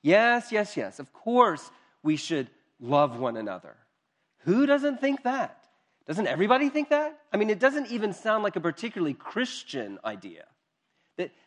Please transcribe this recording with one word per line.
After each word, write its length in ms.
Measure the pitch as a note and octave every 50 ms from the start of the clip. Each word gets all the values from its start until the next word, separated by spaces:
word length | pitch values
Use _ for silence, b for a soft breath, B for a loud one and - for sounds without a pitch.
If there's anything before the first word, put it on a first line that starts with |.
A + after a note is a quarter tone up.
Yes, 500 | - D3 F#3 G#3+ A#3 A#3+ A#3+ A#3+ A3+ -
yes, 240 | A3 G#3+ G#3 G#3 -
yes, 220 | D3+ G#2+ C#3 - -
of 120 | C3+ - _
course 560 | - - A3+ A#3+ B3 A#3+ G3+ D#3+ C#3 - - b b b b b b
we 140 | - D3+ D#3
should 340 | C#3+ - - E3 C#3+ B2+ - _ _ _ _ _ -
love 400 | A#2+ A#2+ D3 C#3+ D3 C3 A#2 A#2
one 200 | C3 A#2+ A2+ A2
another. 360 | G#2+ G2+ F#2 F2 E2 C#2+ - _ _ _ _ _ _ _ _ _ _ _ _ _
Who 260 | - D#3+ G3 B3 C#4+
doesn't 340 | C#4+ C#4+ C#4 C#4 D4 C4 -
think 220 | C4+ C#4 C#4 C4+
that? 420 | - B3 C4+ B3+ F#3 - - _ _ _ _ _ _ _ _ _ _
Doesn't 200 | - D#3 G3+ G#3
everybody 420 | B2 C3 D#3 G3 G#3+ B3+ C4 D4 C#4
think 220 | C#4+ D4+ C#4+ -
that? 280 | D4+ D4 D4+ D4+ D4+ - _ _
I 60 | - G#3
mean, 100 | G#3+ G#3+
it 100 | G#3 F3
doesn't 320 | B3+ C4+ C#4 D4 C4+ G#3
even 220 | A#3+ G#3+ G#3+ G#3
sound 320 | E3+ - - A3 G#3+ A3 G#3
like 120 | G3+ -
a 40 | F#3
particularly 540 | D#3 E3+ - - A3+ A#3 - G3+ E3+ D3 B2+
Christian 840 | - - - - G#3+ B3+ B3 - - - - D3 C3 G#2+ G2+ G2 F#2+ -
idea. 400 | A2 G#2+ F#2+ F#2+ F#2 E2 D#2 - _ _ _ _ _ _ _ _ _ _ _ _ _ _
The, 140 | - F3+ - b b b